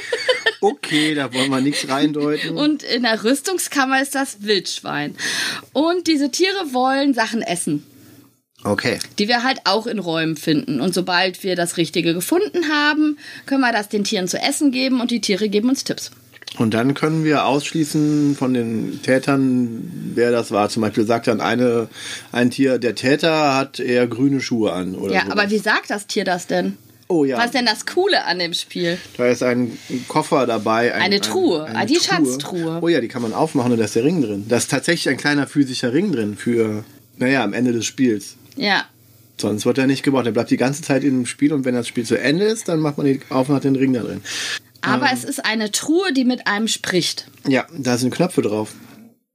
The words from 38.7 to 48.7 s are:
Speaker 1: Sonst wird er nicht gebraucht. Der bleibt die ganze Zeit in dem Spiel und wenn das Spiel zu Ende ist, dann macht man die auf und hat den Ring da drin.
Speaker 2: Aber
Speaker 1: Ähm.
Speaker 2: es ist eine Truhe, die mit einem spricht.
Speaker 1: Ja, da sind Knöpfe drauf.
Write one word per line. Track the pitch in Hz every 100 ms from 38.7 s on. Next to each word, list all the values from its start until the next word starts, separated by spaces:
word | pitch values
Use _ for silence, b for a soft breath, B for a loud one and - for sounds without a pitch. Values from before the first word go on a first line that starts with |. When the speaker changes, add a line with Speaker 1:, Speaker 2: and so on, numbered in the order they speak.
| 180 - _ _ - - -
Speaker 1:
Sonst | 107 104 123
wird | 123
er | 131
nicht | 135
gebraucht. | 147 131 117
Der |
bleibt | 110 113
die | 131
ganze | 123 143
Zeit | - 131
in | 143 131
dem | 120
Spiel | - 147
und | 147 127
wenn | 123
das | 117
Spiel | - 113
zu | 117
Ende | 123 165 214
ist, | 220 -
dann | 160
macht | 156 147
man | 147
die | 135 -
auf | 131 131
und | 139
hat | 139
den | 131
Ring | 135
da | 123
drin. | 92 95 B B B B B -
Speaker 2:
Aber | - 247 269
Speaker 1:
Ähm. |
Speaker 2:
es | 254
ist | 294 269 214
eine | 220 214
Truhe, | - - 330 381
die | 269 247
mit | 247 -
einem | 202 220
spricht. | - - 180 151 - - - -
Speaker 1:
Ja, | 127 - 165
da | 127 120
sind | 123
Knöpfe | - 170 -
drauf. | 113 107 107